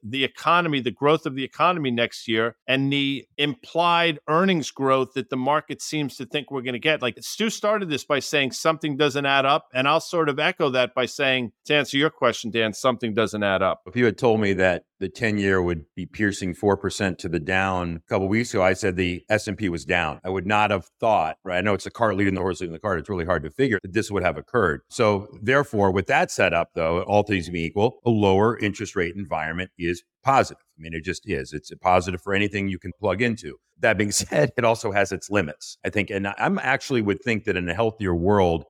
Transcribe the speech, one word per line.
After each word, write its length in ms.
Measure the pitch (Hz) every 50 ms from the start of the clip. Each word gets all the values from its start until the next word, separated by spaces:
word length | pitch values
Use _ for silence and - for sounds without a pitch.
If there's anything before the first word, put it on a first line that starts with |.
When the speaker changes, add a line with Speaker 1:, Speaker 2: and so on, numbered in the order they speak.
| -
Speaker 1:
the 200 | 104 123 135 131
economy, 560 | 120 - - - 151 170 175 175 165 147 135
the 100 | 120 123
growth 340 | 95 - 139 143 160 156 -
of 100 | 156 131
the 100 | 135 131
economy 460 | - - - 151 175 185 170 147 131
next 380 | 120 117 117 110 - - - 120
year, 280 | 110 110 113 117 - _ _
and 260 | - 131 135 139 139 143
the 320 | 143 139 139 139 123 - _ _ -
implied 800 | 147 147 127 - - - - 165 170 175 170 170 170 170 151 147 - 147
earnings 420 | 156 165 190 196 185 160 123 -
growth 440 | - - 139 135 131 131 131 - -
that 160 | 135 120 -
the 80 | 139 127
market 420 | 127 139 147 151 - - 139 -
seems 360 | - - 156 151 147 127 -
to 100 | - 131
think 240 | - - 147 127 -
we're 100 | 139 131
gonna 180 | 120 131 123 113
get. 220 | - 156 151 147
Like, 160 | 127 120 104 -
Stu 280 | 120 - - - 214 226
started 400 | - - - 208 220 208 196 165
this 160 | 147 120 -
by 140 | - 147 -
saying 340 | - - - 147 135 127 117
something 460 | - - 160 160 147 - 151 139 135
doesn't 260 | 151 143 127 143 139
add 220 | 139 139 139 131
up, 220 | 135 147 156 - _ -
and 160 | 127 131 143
I'll 120 | 156 165
sort 280 | - - 180 170 160 147
of 100 | 135 147
echo 300 | 151 175 180 - 170 139
that 240 | 127 127 123 113 -
by 120 | 135 123
saying, 460 | 110 - - 143 135 131 127 120 104 - _ _
to 80 | - 147
answer 220 | 147 131 - -
your 140 | 139 147 160
question, 400 | - _ 135 120 110 - - 110
Dan, 240 | 98 117 113 110 101
something 400 | - - 131 120 - 127 113 101
doesn't 280 | 117 110 98 - 104 104
add 200 | 101 95 92 95
up. 180 | 92 82 - _
Speaker 2:
If 100 | 92 92
you 80 | 123 123
had 140 | 110 92 -
told 220 | 131 120 110 110
me 120 | 107 98 98
that 300 | 90 92 92 87 82 - _ _ _
the 80 | 98 90
ten-year 540 | - - 120 107 104 104 98 98 95 92 90
would 240 | 87 87 80 76 - _
be 100 | 92 87
piercing 480 | - - - 107 101 95 - 98 92 82
four 220 | - 107 101 98
percent 420 | - - 92 - - 104 95 82 -
to 80 | - 90
the 120 | 82 85
down 640 | 73 92 92 92 95 95 92 90 87 85 85 85 -
a 20 | -
couple 200 | 117 98 98 95
weeks 240 | 107 113 120 - -
ago, 100 | 104 90
I 120 | 95 92
said 220 | - - 98 90
the 280 | 92 92 87 90 87 - -
S 200 | 110 104 - 107
and 80 | 98
P 120 | - 107 90
was 160 | 85 82 -
down. 360 | - 90 87 82 78 69 - -
I 60 | 92
would 180 | 95 95 87
not 240 | 98 107 104 107 101
have 160 | 101 92 - _ _ _
thought, 380 | 123 113 107 92 80 78 78 - -
right? 140 | 95 87 90
I 20 |
know 140 | 98 107 98
it's 100 | 90 -
the 60 | 95
cart 240 | - - 117 107 98
leading 180 | 95 104 95 95
the 60 | 95
horse 200 | 90 95 87 -
leading 140 | 92 85 82
the 40 | 80
cart. 220 | - 104 92 80
It's 80 | 76 -
really 160 | 101 90 82
hard 180 | 87 87 80 73
to 80 | 80
figure 300 | - - 139 131 107 92 -
that 100 | 95 90
this 200 | 110 98 - 101
would 100 | 95 90
have 160 | 87 73 80
occurred. 440 | - - - 120 98 85 71 67 - _
So 360 | - - 117 107 104 95 98 - - 90 101
therefore, 480 | 113 135 143 139 - - 104 101 95
with 160 | 90 98 92
that 240 | - 135 156 185 175
setup, 400 | - - 101 90 82 85 82 - _
though, 280 | 87 82 80 85 90 95
all 220 | 95 101 104 104
things 260 | 104 101 92 80 85
being 140 | 87 85 82
equal, 340 | 80 - 101 107 131 - - -
a 40 | 120
lower 460 | 117 107 104 98 95 95 107 117 113 -
interest 360 | 107 104 95 - 107 - -
rate 220 | 98 85 87 90
environment 560 | 98 98 73 85 80 78 80 82 90 92 - _
is 280 | - 85 85 87 - - _ _ _ -
positive. 400 | 131 139 127 - - - - _ _ _ 80
I 20 |
mean, 140 | 80 80 80
it 100 | 82 76
just 240 | 92 85 - - 107
is. 240 | 85 69 65 - 76
It's 200 | 76 - - 82
a 40 |
positive 460 | - - 92 90 92 85 95 90 87 -
for 100 | 101 98
anything 360 | 98 104 98 107 101 98 98
you 100 | 92 85
can 140 | - 92 - _
plug 220 | 104 98 92 98 123
into. 360 | 120 110 - - 73 62 - _ _ _ _
That 180 | 127 113 107 92
being 140 | 107 104 101
<laughs> 100 | - 95
said, 280 | - - 156 147 127 -
it 80 | - 120
also 280 | 113 117 - - 104 98
has 180 | 101 98 -
its 200 | 98 87 - -
limits, 480 | 101 104 85 73 71 - - - - - -
I 60 | 90
think. 200 | - 107 95 -
And 180 | 104 98 98 98
I, 60 | 101 -
I'm 220 | 113 156 196 180
actually 420 | - 131 139 127 - - 139 120 104
would 180 | 101 98 -
think 240 | - 120 113 101 -
that 120 | 104 98
in 120 | 92 87 87
a 60 | 85
healthier 400 | 101 117 110 110 - 104 92 87
world, 500 | 85 85 98 104 101 92 87 82 82 - -